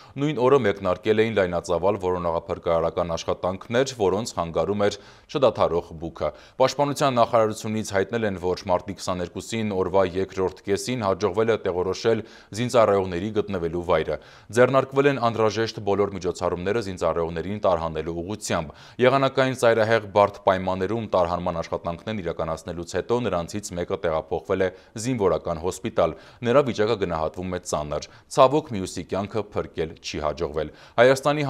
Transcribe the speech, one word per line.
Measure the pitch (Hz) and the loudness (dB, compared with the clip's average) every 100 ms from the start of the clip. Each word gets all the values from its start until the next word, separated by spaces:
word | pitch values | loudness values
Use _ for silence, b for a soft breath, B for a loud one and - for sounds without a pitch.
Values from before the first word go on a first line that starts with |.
| B 135 | B -4
Նույն | 147 127 | -4 2
օրը | 127 139 107 | 4 4 2
մեկնարկել | 98 98 92 110 107 | 0 -2 0 2 2
էին | 113 101 | 2 2
լայնածավալ | 90 85 87 85 95 104 | 0 -2 -2 0 0 0
որոնողափրկարարական | 92 90 85 82 - 85 87 82 82 87 85 82 | -2 -2 -2 -4 -4 -6 0 2 2 -2 -4 -4
աշխատանքներ, | - 87 92 95 - 120 135 117 | -4 -4 -4 -6 -2 0 0 0
որոնց | 95 95 120 - | 0 2 -2 -4
հանգարում | 85 82 82 104 | -4 -2 -2 0
էր | 101 - B B B | 0 -2 B B B
չդադարող | 151 123 107 82 85 - 82 | 2 2 4 2 0 -4 -10
բուքը։ | 82 - 76 B B - | -12 -6 -6 B B 2
Պաշտպանության | 131 - 143 131 143 120 | 2 2 -2 2 2 4
նախարարությունից | 113 117 110 104 110 110 104 98 | 4 4 2 0 -4 -4 -2 0
հայտնել | 98 117 107 | 0 0 -2
են, | 92 | -2
որ | 90 87 101 | -2 -2 0
մարտի | 90 - 92 | 0 0 -8
քսաներկուսին | - 90 87 95 - 113 107 | -6 -4 -6 -8 -6 -4 -2
օրվա | 95 92 95 92 90 | 0 2 2 2 0
երկրորդ | 95 95 92 - - | -4 -2 -2 -4 -4
կեսին | 95 - 127 101 | -2 -2 -2 -2
հաջողվել | 90 104 92 113 | 0 0 0 0
է | 107 | 0
տեղորոշել | 98 87 92 92 113 113 B B B 107 | -2 -2 -2 0 0 0 B B B -6
զինծառայողների | 123 120 107 101 95 87 107 104 | 0 4 6 4 2 -2 -2 -2
գտնվելու | 101 95 85 87 87 | -2 -4 -4 -4 2
վայրը։ | 82 78 76 B B B | 2 2 -6 B B B
Ձեռնարկվել | 107 127 135 127 135 139 | 4 6 4 2 2 2
են | 135 117 | 2 0
անհրաժեշտ | 107 110 104 113 - 101 | 2 2 2 -2 -4 0
բոլոր | 98 101 95 | 2 2 0
միջոցառումները | 87 - 87 87 90 117 98 | -4 -2 -2 -2 -2 -2 -4
զինծառայողներին | 90 85 80 82 85 85 104 | -2 -2 0 -2 -4 -6 -2
տարհանելու | 101 85 82 78 80 85 | 0 2 0 -4 -4 -6
ուղղությամբ։ | 87 107 - 92 76 B B B | -6 -8 -4 -4 -4 B B B
Եղանակային | 123 135 135 135 131 123 | 4 4 2 2 0 2
ծայրահեղ | 120 113 107 113 101 | 4 4 4 2 2
բարդ | 104 101 - | 4 4 2
պայմաններում | - 95 92 92 92 113 107 | 0 0 0 -2 -2 -4 0
տարհանման | 95 85 87 90 82 | 0 2 0 -4 -6
աշխատանքներն | - 85 85 82 - 110 | -6 -6 -6 -8 -8 -6
իրականացնելուց | 82 - 80 80 - 85 82 92 | -6 -6 -6 -6 -8 -10 -6 -6
հետո | 90 123 | -2 -2
նրանցից | 113 90 85 104 - 87 | 0 -2 -4 -8 -8 -6
մեկը | 87 95 | -4 -4
տեղափոխվել | 85 80 - 82 - 95 92 | -2 -2 -2 -6 -2 0 0
է | B B 117 | B B -8
զինվորական | 117 123 95 78 90 82 | -4 0 2 2 -2 -4
հոսպիտալ։ | 90 - 113 98 85 78 B B | -4 -6 -4 0 0 -2 B B
Նրա | 117 131 131 | 2 2 2
վիճակը | 101 107 107 | 0 0 0
գնահատվում | 90 80 78 - 92 | -2 -2 -4 -4 -8
է | 90 - | -8 -4
ծանր։ | 80 76 76 - B B | -4 -4 -6 -8 B B
Ցավոք, | - 131 151 - | 4 6 4 -2
մյուսի | 104 90 - 82 | -6 -6 -8 -6
կյանքը | 95 101 107 - | -4 -4 -6 -4
փրկել | 95 80 - 80 82 | -6 -6 -6 -6 -6
չի | - 80 76 | -10 -4 -4
հաջողվել։ | 73 78 76 76 B B - | -2 -4 -4 -6 B B 4
Հայաստանի | 127 135 147 151 | 6 6 2 0